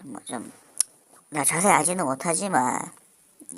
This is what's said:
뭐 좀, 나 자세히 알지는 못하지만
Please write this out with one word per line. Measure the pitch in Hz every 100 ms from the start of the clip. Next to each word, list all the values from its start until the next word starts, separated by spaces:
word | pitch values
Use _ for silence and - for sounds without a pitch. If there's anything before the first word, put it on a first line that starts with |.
뭐 | - 104
좀, | - 123 85 - - - - _ _ - _
나 | 147
자세히 | 135 160 196
알지는 | 156 151 180 151
못하지만 | 135 180 170 196 156 127 - - - _ _ _ _ -